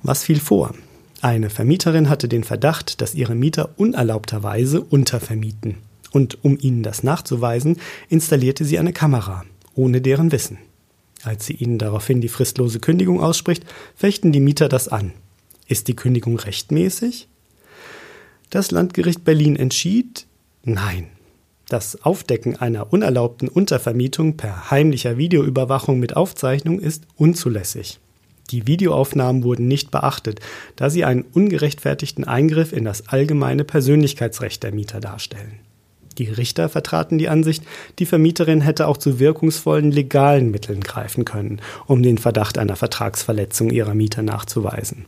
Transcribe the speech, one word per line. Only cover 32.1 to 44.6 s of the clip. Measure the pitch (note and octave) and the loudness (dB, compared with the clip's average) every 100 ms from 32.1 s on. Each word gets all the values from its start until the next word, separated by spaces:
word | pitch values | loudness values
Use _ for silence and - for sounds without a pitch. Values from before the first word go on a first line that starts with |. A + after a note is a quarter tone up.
| - | -8
Eingriff | C3 B2 D#3 D#3 D#3+ | -2 2 4 2 0
in | B2 | -2
das | G#2+ G2+ - | -4 -6 -2
allgemeine | C3+ D3+ D3 C3+ C3+ | 0 2 2 2 0
Persönlichkeitsrecht | C#3+ D#3 C3 D3+ C#3+ - A#2 - G#2 - | 0 0 4 4 4 0 -6 -4 -8 -6
der | A2 | -6
Mieter | G#2 G2+ G#2+ | -6 -8 -10
darstellen. | G#2 G2 - G#2 G#2+ G#2+ _ _ _ _ - - | -12 -12 -14 -14 -16 -20 _ _ _ _ -20 -8
Die | A2 | -6
Richter | A2 B2 - E3 | -4 -4 -2 -2
vertraten | - - E3 D#3 D#3+ | -2 -2 -4 0 0
die | E3 | 2
Ansicht, | D#3 D#3+ D#3 - - - - | 2 2 -2 -8 -20 -20 -4
die | |
Vermieterin | F3 E3 D#3+ E3+ D#3+ D#3+ | 0 4 4 4 2 4
hätte | D3 D#3 D3+ | 4 2 0
auch | C#3 | 2
zu | D3 B2 | 0 4
wirkungsvollen | C#3+ D#3 D#3+ D#3 D#3 D3+ D3 | 2 4 0 0 0 2 4
legalen | D3 C3+ C#3+ C#3 C#3+ A#2+ | 2 2 4 6 6 2
Mitteln | G2+ - G2 | -2 -6 -8
greifen | G2 - A2 - | -8 -10 -6 -4
können, | A#2 G#2+ G#2 G#2+ - - - | -4 -4 -6 -8 -12 -16 2
um | B2+ | 4
den | B2 A2+ | 6 4
Verdacht | A#2+ A2 G#2 - | 2 0 -2 -2
einer | G2+ F#2+ | -2 -2
Vertragsverletzung | G#2+ - G#2 - - G#2 G2+ - A2+ | -4 -4 -6 -4 -4 -4 -4 -2 0
ihrer | A#2 G#2+ | 0 0
Mieter | G#2+ G#2+ G#2+ | 0 0 -2
nachzuweisen. | G#2+ G#2+ - - | -4 -6 -6 -4